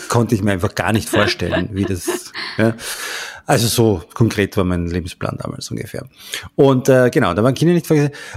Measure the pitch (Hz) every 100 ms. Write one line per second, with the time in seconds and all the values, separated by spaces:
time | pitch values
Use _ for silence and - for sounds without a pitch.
0 | - 117 113 110 104 95 98 - 90 110
1 | - 110 104 - 87 87 92 98 95 90
2 | - - - - - - 113 113 - -
3 | - - - - - 135 117 - 113 92
4 | - - 110 - 98 - 92 87 85 87
5 | 85 - - - - - - - - -
6 | - - - - - - 139 127 127 131
7 | 123 156 98 87 123 127 160 175 - 156
8 | 143 - -